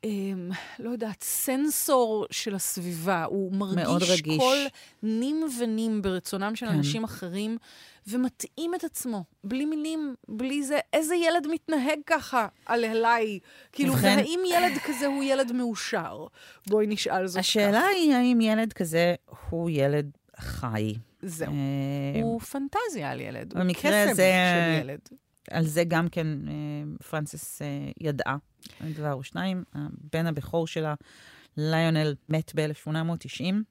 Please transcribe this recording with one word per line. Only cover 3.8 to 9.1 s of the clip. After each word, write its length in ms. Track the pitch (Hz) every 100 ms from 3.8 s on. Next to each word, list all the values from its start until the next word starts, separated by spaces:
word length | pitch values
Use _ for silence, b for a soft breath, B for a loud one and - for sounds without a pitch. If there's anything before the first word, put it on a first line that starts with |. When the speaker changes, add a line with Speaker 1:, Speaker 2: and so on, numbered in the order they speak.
Speaker 2:
מאוד 180 | 165 175
רגיש. 360 | 175 180 151 156
Speaker 1:
כל 180 | 254 277 277 B B B
נים 440 | 214 220 254 311 320 240
ונים 420 | 240 220 226 214
ברצונם 540 | 196 185 - 196 202 220
של 100 | 233
Speaker 2:
כן. 60 |
Speaker 1:
אנשים 320 | 156 143 220
אחרים, 540 | 220 - 185 185 214 226 B B B B 202
ומתאים 680 | 233 254 _ - - 330
את 100 | 349
עצמו, 400 | 330 - 254